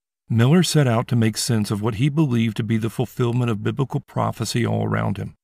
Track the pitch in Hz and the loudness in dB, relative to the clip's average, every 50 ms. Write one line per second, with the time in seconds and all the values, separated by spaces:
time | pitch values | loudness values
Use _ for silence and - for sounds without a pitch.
0 | _ _ _ _ _ - 123 113 117 131 160 185 165 - - 156 143 123 110 117 | _ _ _ _ _ -2 2 4 4 6 6 4 4 4 2 2 4 4 2 0
1 | 123 - 131 117 110 113 107 - - - 117 110 104 - 110 101 107 117 110 92 | 0 0 2 2 2 2 0 -2 -2 0 0 0 0 0 -2 -2 -2 -4 -2 0
2 | 135 151 139 160 160 131 120 117 113 113 107 - 120 107 113 110 110 113 - - | 0 0 2 2 0 2 2 0 0 0 -2 -4 -2 0 0 0 -2 -4 -4 -4
3 | 123 - - - 123 120 117 123 120 117 110 104 107 117 110 123 135 - - 139 | -6 -6 -2 -2 -2 0 0 0 0 0 -2 -2 -2 -4 -2 -2 -4 -4 -4 -8
4 | - _ - 127 110 110 - - 113 - - 123 113 107 110 110 107 110 110 110 | -8 _ -6 -4 -4 -4 -4 -6 -6 -4 -2 -2 -2 0 0 -2 -2 -2 -2 -2
5 | 110 110 101 107 104 - - _ | -2 -4 -4 -6 -8 -12 -12 _